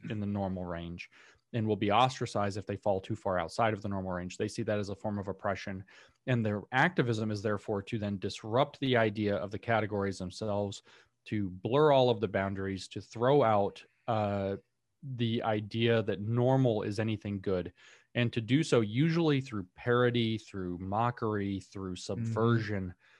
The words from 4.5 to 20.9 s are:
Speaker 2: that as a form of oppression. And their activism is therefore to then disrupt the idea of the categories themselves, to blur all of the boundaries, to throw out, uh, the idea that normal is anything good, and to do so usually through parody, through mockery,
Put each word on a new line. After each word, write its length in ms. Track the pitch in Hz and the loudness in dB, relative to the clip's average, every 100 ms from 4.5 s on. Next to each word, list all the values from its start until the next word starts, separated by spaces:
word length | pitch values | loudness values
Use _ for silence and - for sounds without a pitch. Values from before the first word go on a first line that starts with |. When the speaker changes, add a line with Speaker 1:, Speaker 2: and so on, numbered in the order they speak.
| - | -4
Speaker 2:
that 140 | 107 104 | -2 -2
as 120 | 98 | -4
a 40 | |
form 240 | 98 110 101 | -6 -6 -6
of 100 | 98 | -6
oppression. 540 | 92 104 95 - 95 - - - _ - | -4 -4 -4 -6 -10 -12 -20 -20 _ -2
And 180 | 123 | 0
their 160 | 107 104 - | 2 -2 0
activism 580 | 127 170 - 123 110 110 | 2 4 2 0 0 -2
is 100 | 104 | -2
therefore 400 | 107 104 - 101 | -2 -2 -2 -6
to 140 | 95 117 | -4 -4
then 200 | 104 101 | -4 -4
disrupt 600 | 98 - 110 117 143 - | -6 -8 -2 0 0 -2
the 180 | 135 120 | 2 4
idea 360 | 113 107 104 | 4 2 0
of 160 | 98 98 | 0 -2
the 80 | 101 | -6
categories 600 | - 113 107 101 98 92 | 0 0 0 -2 -2 -4
themselves, 640 | 92 - 107 101 101 95 - - _ _ | -8 -6 -4 -2 -4 -8 -16 -20 _ _
to 240 | - 107 98 90 | -6 -4 -4 -4
blur 260 | 110 135 156 | 0 4 6
all 200 | 139 123 | 8 6
of 100 | 110 | 4
the 80 | 104 | 0
boundaries, 580 | 101 98 98 95 95 - | 0 -2 -2 -4 -6 -8
to 120 | 104 | -12
throw 420 | - 113 123 143 | -12 -2 2 4
out, 400 | 117 104 98 - - _ - | 6 4 2 -2 -16 _ -4
uh, 480 | 110 104 101 98 98 - _ _ _ 139 120 | 0 0 0 -2 -4 -10 _ _ _ -10 -4
the 260 | 117 117 | -2 0
idea 600 | 113 107 104 113 117 113 | 0 -2 -2 0 4 4
that 180 | 107 95 | 2 -2
normal 640 | 104 117 123 135 127 104 | -2 2 4 4 4 2
is 160 | 98 104 | -2 -2
anything 420 | 110 104 104 101 | -2 -4 -4 -6
good, 320 | 101 92 87 - - - _ | -2 -2 -2 -10 -20 -20 _
and 160 | 117 117 | -2 0
to 80 | 120 | 0
do 200 | 107 139 | 0 2
so 180 | 156 127 | 4 4
usually 600 | 104 117 165 165 160 143 | 4 2 2 4 4 2
through 240 | 135 107 90 | 0 -6 -8
parody, 640 | - - 120 123 120 113 110 | -6 2 4 4 4 2 0
through 400 | - 98 90 87 | -6 -6 -6 -4
mockery, 800 | 95 | -4